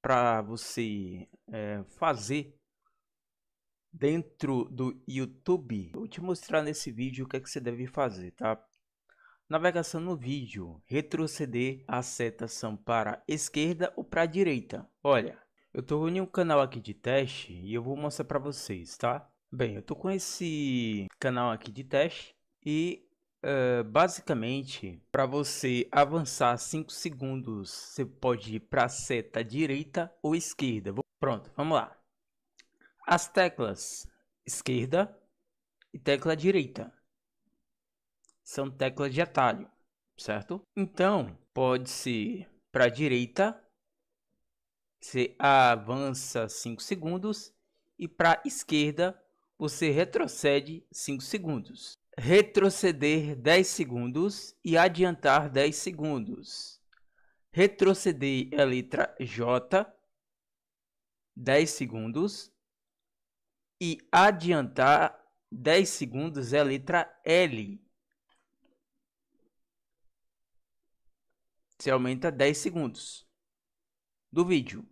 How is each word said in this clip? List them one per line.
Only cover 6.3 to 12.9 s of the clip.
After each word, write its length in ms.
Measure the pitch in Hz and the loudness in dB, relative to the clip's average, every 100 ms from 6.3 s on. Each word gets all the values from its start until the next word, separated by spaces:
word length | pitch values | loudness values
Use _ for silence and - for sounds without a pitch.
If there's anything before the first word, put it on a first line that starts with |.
| 175 - 160 | -6 -2 -2
nesse 300 | 151 156 143 | 0 -6 -10
vídeo 340 | 113 131 127 | -6 -6 -6
o 40 | 127 | -6
que 80 | 131 | -8
é 20 | |
que 100 | 131 | -8
você 120 | 147 | -8
deve 260 | 120 120 131 | -6 -6 -6
fazer, 440 | 147 131 92 90 | -2 -2 -4 -14
tá? 300 | _ 110 110 _ _ _ _ _ _ _ _ _ | _ -4 -4 _ _ _ _ _ _ _ _ _
Navegação 540 | 156 175 170 160 165 | 0 2 0 -4 -6
no 160 | 175 165 | -4 -6
vídeo, 680 | 123 143 117 98 85 80 _ | -6 -6 -8 -10 -12 -14 _
retroceder, 1000 | 135 151 160 156 - 139 120 131 131 - | -4 -2 -4 -4 -4 -4 -2 -2 -4 -6
as 200 | 123 123 | -6 -4
setas 440 | - 117 113 117 | -4 -4 -4 -10
são 240 | - 117 | -6 -8
para 480 | 104 - | -8 -2